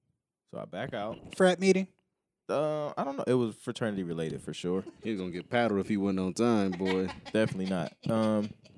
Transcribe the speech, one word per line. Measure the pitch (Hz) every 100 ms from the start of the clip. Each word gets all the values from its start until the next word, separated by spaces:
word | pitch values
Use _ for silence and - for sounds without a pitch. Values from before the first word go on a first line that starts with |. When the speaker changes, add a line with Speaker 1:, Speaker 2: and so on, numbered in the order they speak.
| _ _ _ _ -
Speaker 1:
So | -
I | -
back | 92 143
out. | 117 107 - - -
Speaker 2:
Frat | 185 175
meeting? | 190 185 190 _ _ _ _ _ -
Speaker 1:
Uh, | 123 151 151 147 -
I |
don't | 277 277
know. | -
It | 127
was | 113 -
fraternity | - - 113 98
related | 87 82 80 69
for | -
sure. | 78 87 95 - -
Speaker 3:
He | 113
was | 101
gonna | 90
get | 85 -
paddled | 120 113 101
if | 92
he | 104
wasn't | 98 95
on | 92
time, | 90 120 107 98
boy. | 87 95 95 92 -
Speaker 1:
<laughs> | -
Definitely | 110 110 95 95
not. | 92 78 - -
Um, | 113 110 107 107 - -